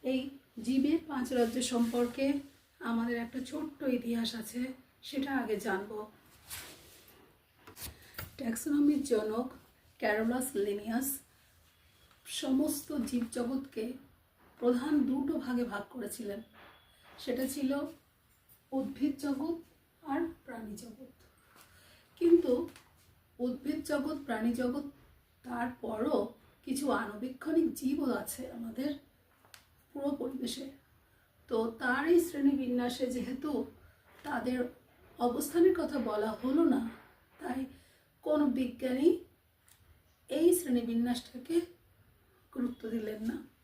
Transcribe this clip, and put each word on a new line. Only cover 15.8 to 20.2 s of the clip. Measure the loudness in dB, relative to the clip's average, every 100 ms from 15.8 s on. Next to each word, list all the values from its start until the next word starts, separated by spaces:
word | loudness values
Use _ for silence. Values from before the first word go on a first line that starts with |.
| -8
করেছিলেন, | -8 -8 -8 -8 -8 -10 -20 -20 -20 _ _ -20 -14
সেটা | -4 -2 -2
ছিল | -2 0 0 -2 -8 _ _ _ _ _ -20 _
উদ্ভিদ | -4 -2 -2 -2 -2
জগৎ | -2 -2 -2 -4 -6 _ _ _
আর | -4 -2